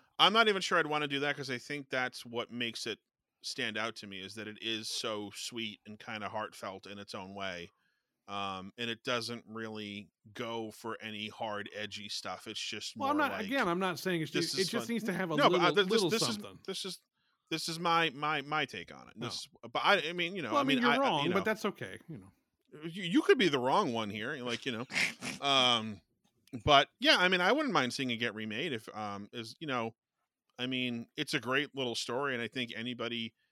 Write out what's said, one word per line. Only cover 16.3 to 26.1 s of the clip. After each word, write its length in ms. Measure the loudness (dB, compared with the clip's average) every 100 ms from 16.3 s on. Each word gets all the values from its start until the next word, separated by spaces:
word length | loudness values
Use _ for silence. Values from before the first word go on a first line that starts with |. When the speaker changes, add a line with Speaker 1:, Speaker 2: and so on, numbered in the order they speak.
| -2
Speaker 3:
something. 240 | -8 -12 -10
Speaker 2:
this 200 | -8 -8
is, 140 | -10 _ _ _ _ -6
this 200 | -4 -4
is 100 | -2
my, 300 | 4 4 4
my, 320 | 2 -2 -2
my 240 | 0 0 0
take 260 | -4 -10
on 140 | -14 -16
it. 80 | -8
Speaker 3:
No. 120 | -8
Speaker 2:
This, 200 | -8 -12 _
but 200 | -6 2 4
I, 240 | 4 2
I 40 |
mean, 220 | -2 -4 -4
you 60 |
know, 80 | -2
Speaker 3:
Well, 80 | 2
Speaker 2:
I 40 |
Speaker 3:
I 20 | 2
mean, 120 | 4
Speaker 2:
mean, 60 |
Speaker 3:
you're 80 | 4
Speaker 2:
I, 40 | 4
I, 40 |
Speaker 3:
wrong, 240 | 4 2
Speaker 2:
you 60 | 2
Speaker 3:
but 80 | 2
Speaker 2:
know. 40 | 0
Speaker 3:
that's 180 | 0 -2
okay, 340 | -4 -10 -12 -14
you 80 | -16
know. 160 | -16 _ _ _ _ -12
Speaker 2:
You, 200 | -10 -6
you 180 | 2 4
could 160 | 6 6
be 100 | 6
the 120 | 4
wrong 340 | 4 4 4
one 160 | 0 -2
here, 260 | -4 -6 -6
like, 220 | -4 -4 -4
you 60 |
know. 120 | -6 -4
Speaker 3:
<laughs> 60 | 0 0 -2 -10 -4
Speaker 2:
Um, 600 | 2 6 6 4 0 -8 _